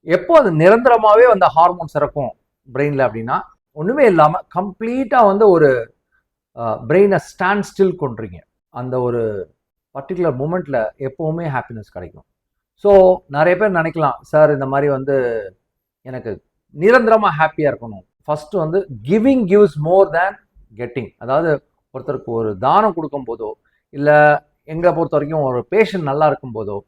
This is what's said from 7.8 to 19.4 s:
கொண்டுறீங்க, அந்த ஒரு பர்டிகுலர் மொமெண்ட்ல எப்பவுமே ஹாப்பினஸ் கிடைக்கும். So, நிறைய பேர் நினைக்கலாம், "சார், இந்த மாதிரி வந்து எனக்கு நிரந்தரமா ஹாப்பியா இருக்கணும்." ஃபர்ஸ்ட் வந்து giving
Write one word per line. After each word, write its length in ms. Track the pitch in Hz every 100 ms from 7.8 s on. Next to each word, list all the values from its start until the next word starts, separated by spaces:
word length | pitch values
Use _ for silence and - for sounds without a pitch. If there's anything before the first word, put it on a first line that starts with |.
| 190 170
கொண்டுறீங்க, 420 | 139 113 107 87 _ _ _
அந்த 320 | 127 127 127
ஒரு 520 | 123 120 113 101 85 _ _ _ _
பர்டிகுலர் 440 | 135 - 180 175 131
மொமெண்ட்ல 520 | 151 180 147 127 110 _
எப்பவுமே 500 | 135 - 156 160 165
ஹாப்பினஸ் 420 | 131 - 110 104
கிடைக்கும். 320 | - 90 76 _ _ _ _ _
So, 460 | _ 202 196 185 180 _
நிறைய 300 | 139 160 180
பேர் 140 | 214
நினைக்கலாம், 420 | 175 160 160 147 120
"சார், 300 | _ 151 151
இந்த 140 | 143
மாதிரி 260 | 135 135 143
வந்து 500 | 135 135 139 123 113 98 _ _ _ _ _
எனக்கு 420 | 131 127 113 95 _ _ _ 147
நிரந்தரமா 500 | 190 247 226 226 202 151
ஹாப்பியா 340 | 156 - 147
இருக்கணும்." 320 | 120 117 98 _ _
ஃபர்ஸ்ட் 300 | - 151 -
வந்து 340 | 196 156 185 190 117
giving 420 | 117 214 247 262